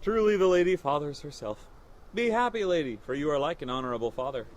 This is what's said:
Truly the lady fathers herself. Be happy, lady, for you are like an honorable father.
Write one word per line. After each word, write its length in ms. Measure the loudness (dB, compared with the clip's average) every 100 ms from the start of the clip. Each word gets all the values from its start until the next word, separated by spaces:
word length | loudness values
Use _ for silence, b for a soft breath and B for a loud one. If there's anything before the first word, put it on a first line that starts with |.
Truly 340 | 0 2 4 4
the 120 | 6
lady 280 | 6 4 2
fathers 460 | 0 -2 -2 -10
herself. 480 | -12 -10 -8 -8 -12 -20 -20 -20 -10
Be 160 | -2 0
happy, 360 | 2 0 0 0
lady, 320 | 0 0 -6
for 160 | -6
you 160 | -4 0
are 100 | 0
like 220 | 0 -4
an 80 | -6
honorable 420 | -4 -4 -2 -4
father. 360 | -4 -6 -6 -10